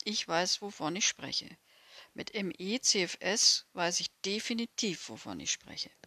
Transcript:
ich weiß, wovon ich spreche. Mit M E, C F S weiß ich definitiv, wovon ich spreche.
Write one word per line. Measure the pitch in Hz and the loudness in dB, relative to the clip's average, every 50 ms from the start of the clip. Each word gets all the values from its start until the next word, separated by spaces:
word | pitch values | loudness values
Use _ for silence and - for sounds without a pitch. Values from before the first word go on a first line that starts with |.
| - | -4
ich | 208 208 226 - - | -2 -2 -2 -2 2
weiß, | 165 165 180 180 - - 214 | 2 2 4 4 0 -2 -2
wovon | 202 202 - - 151 170 | -8 -8 -4 -2 -2 0
ich | 190 233 - | 2 2 2
spreche. | - - 143 135 - - - - 170 - _ _ - - - - - - - - _ | 2 0 -6 -2 -2 -2 -4 -4 -16 -20 _ _ -20 -20 -20 -20 -20 -20 -20 -16 _
Mit | - - - - | -10 -10 -6 -4
M | 220 196 180 - - | -2 -2 -2 -4 -4
E, | 180 190 214 254 | -2 -2 -2 2
C | - - - 214 180 | 4 4 4 4 4
F | 170 - - | 2 0 -4
S | - 185 196 240 - - - - - _ _ | -2 0 2 6 6 6 6 4 0 _ _
weiß | 175 175 170 180 - | 0 0 2 2 2
ich | - - - _ | -2 -2 -6 _
definitiv, | - 190 202 214 - - 240 226 233 226 _ - - 214 165 - - - | -4 -2 -2 -2 -2 -2 -2 -2 -4 -4 _ -2 0 0 0 -2 -6 -10
wovon | 110 107 - 113 98 82 | -12 -12 -8 -8 -8 -6
ich | 69 - | -2 -2
spreche. | - - - - - - - - - _ - | -4 -4 -4 -14 -8 -8 -8 -8 -10 _ -20